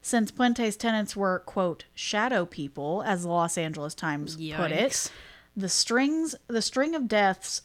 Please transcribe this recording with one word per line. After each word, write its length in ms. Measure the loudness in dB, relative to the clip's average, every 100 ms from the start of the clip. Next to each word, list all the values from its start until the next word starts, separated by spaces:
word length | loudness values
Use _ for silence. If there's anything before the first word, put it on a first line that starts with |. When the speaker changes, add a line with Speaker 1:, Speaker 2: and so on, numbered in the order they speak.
Speaker 1:
since 300 | 2 2 2
Puente's 460 | 2 2 4 0 0
tenants 360 | 0 0 -2 0
were, 240 | 0 0
quote, 440 | -2 0 0 -2 -12
"shadow 520 | -10 -2 0 2 2 0
people," 580 | -4 -8 -6 -2 -2 0
as 180 | 0
the 60 | 2
Los 280 | 2 2 0
Angeles 360 | -2 -4 -8
Times 420 | -4 -4 -4 -4 -8
put 340 | -6 -2 0
it, 200 | 2 0
Speaker 2:
Yikes. 200 | 0 -4 -8 -20 -20 _ -6
Speaker 1:
the 100 | -2
strings, 680 | 0 2 2 2 2 -2 -6 -4
the 140 | -2
string 340 | 0 0 0 0
of 140 | 2
deaths 520 | 4 4 2 -6 -8